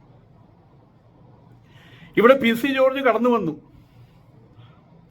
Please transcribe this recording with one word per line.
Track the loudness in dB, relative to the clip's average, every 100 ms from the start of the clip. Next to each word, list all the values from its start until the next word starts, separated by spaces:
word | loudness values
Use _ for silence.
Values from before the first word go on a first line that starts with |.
| -20 -20 _ -20 -20 _ _ _ _ _ _ _ -20 -20 -20 -20 _ -20 -20 -20 -10 0
ഇവിടെ | 4 4
പി | 2
സി | -2 -4
ജോർജ് | 0 0 0
കടന്നു | -2 0 0
വന്നു, | -2 -4 -10 -16 -20 -20 -20 -20 -20 _ -20 -20 -20 -20 -20 _ -20 -14